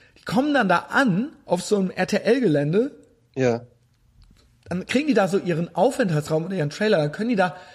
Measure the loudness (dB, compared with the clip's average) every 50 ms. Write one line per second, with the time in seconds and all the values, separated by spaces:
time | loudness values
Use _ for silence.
0 | _ _ _ _ -8 -4 0 0 0 2 2 2 2 2 2 0 0 -2 0 2
1 | 2 2 2 0 -2 -4 -8 -14 _ -4 -4 -4 -2 0 0 0 0 0 -2 -4
2 | -2 -2 -2 0 2 2 2 2 2 2 2 2 2 2 2 0 0 0 -4 -12
3 | -20 _ _ _ _ _ -4 0 0 2 0 0 -4 -12 _ _ _ _ _ _
4 | _ _ _ -20 -20 -20 _ _ _ _ _ _ -12 -8 -8 -8 -4 -2 -2 0
5 | 0 2 2 2 2 2 0 0 0 -2 -2 -2 -4 -4 0 0 0 2 2 0
6 | 0 0 0 -2 -2 0 -2 -2 -2 -2 -4 -4 -4 -4 -4 -2 0 2 2 2
7 | 2 0 -2 -4 -4 -2 0 0 0 0 -2 -6 -18 -20